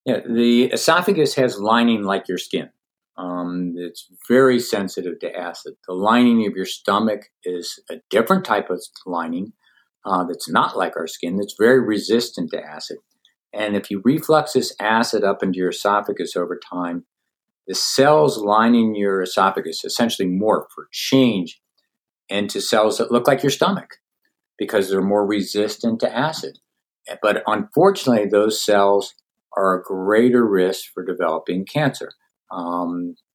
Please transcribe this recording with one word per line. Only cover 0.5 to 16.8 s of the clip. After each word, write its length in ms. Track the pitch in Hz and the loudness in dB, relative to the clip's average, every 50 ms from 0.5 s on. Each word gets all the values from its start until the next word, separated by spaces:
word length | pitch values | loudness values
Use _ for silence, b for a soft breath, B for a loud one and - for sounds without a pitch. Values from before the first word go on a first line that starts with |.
| 120 120 123 | 6 4 4
esophagus 720 | 113 - 113 - 160 160 180 180 208 196 - - - - | 2 0 0 2 2 2 2 2 2 2 2 2 0 2
has 240 | 139 127 117 107 101 | 0 0 0 0 -2
lining 420 | 101 107 113 117 117 120 113 107 101 | 0 2 2 4 4 4 2 2 0
like 240 | 95 98 92 - | -2 -2 -2 -4
your 120 | - 90 87 | -4 -6 -6
skin. 320 | - - - 87 73 - _ _ _ _ _ _ _ _ _ | -6 -6 -6 -6 -6 -8 _ _ _ _ _ _ _ _ _
Um, 580 | 90 90 90 87 87 87 87 87 90 90 90 85 | -12 -10 -8 -8 -6 -6 -6 -6 -4 -6 -6 -6
it's 320 | 87 87 85 - - - _ _ - - | -8 -10 -12 -12 -16 -20 _ _ -12 -2
very 320 | - 120 131 135 127 123 117 | 2 4 6 6 6 4 2
sensitive 640 | 117 - 113 101 98 95 - - 87 90 82 - | 0 -2 -2 -2 -2 -4 -6 -8 -8 -8 -8 -8
to 120 | - 82 - | -10 -10 -8
acid. 420 | 90 87 87 87 - - - - _ _ | -8 -8 -10 -10 -12 -14 -18 -20 _ _
The 80 | - 92 | -10 -6
lining 500 | 92 98 107 117 123 123 120 117 113 107 | -2 0 2 4 4 6 6 4 4 2
of 80 | 101 90 | 0 -2
your 120 | 92 95 | -4 -6
stomach 600 | - - - - 101 101 104 110 110 104 104 - _ _ _ - | -8 -8 -6 -2 0 2 2 2 0 -2 -4 -6 _ _ _ -8
is 340 | 90 90 87 87 - - - _ - | -8 -8 -6 -8 -10 -14 -14 _ -14
a 80 | - - _ - | -14 -14 _ -2
different 340 | 92 107 - - 190 185 - | 0 0 2 2 0 0 0
type 240 | - 107 101 - - | 0 -2 -2 -2 -2
of 140 | 90 82 - - - - - | -6 -6 -8 -12 -20 -16 -10
lining, 460 | 90 87 85 82 82 85 90 - - - _ _ _ _ _ _ _ _ _ - | -8 -6 -6 -4 -4 -6 -6 -8 -10 -12 _ _ _ _ _ _ _ _ _ -6
uh, 200 | 101 95 90 87 | -2 -2 -2 -2
that's 260 | 85 85 - - - | -4 -6 -10 -8 -4
not 260 | 82 117 143 - - | -2 0 0 0 -2
like 200 | 98 90 82 - | -2 -4 -2 -4
our 100 | 80 82 | -6 -8
skin, 300 | 80 - - - 85 90 | -8 -8 -8 -6 -4 -4
that's 180 | 101 104 101 - | -4 -4 -6 -2
very 240 | - 107 120 131 131 | 2 4 6 6 6
resistant 720 | 113 104 107 101 - 92 110 120 - - - - 82 80 | 4 2 -2 -2 0 2 2 2 0 -2 -6 -8 -8 -6
to 100 | - - | -8 -8
acid. 380 | - 78 - - - - - - _ _ _ _ _ _ _ _ _ _ | -10 -10 -14 -14 -14 -14 -14 -16 _ _ _ _ _ _ _ _ _ _
And 240 | - 107 107 104 104 | -8 -6 -4 -2 -2
if 160 | 98 - - | -2 -4 -4
you 120 | 101 98 95 | -6 -2 2
reflux 480 | 120 147 156 - - 156 151 - - - | 2 2 2 2 2 2 2 2 2 0
this 240 | 127 113 - - - | -2 -2 -2 -4 -2
acid 460 | 101 107 110 113 117 - - 107 - | 0 2 2 2 2 0 0 0 0
up 180 | 98 98 - 101 | 0 0 0 -2
into 160 | 95 87 90 | -2 -2 0
your 120 | 90 87 | -2 -2
esophagus 640 | 85 - - 101 101 104 104 - 98 - 85 76 - | -2 -2 0 0 0 0 0 -2 -4 -6 -6 -6 -4
over 240 | 90 87 87 87 - - - | -4 -4 -4 -6 -10 -12 -10
time, 360 | 90 90 | -8 -8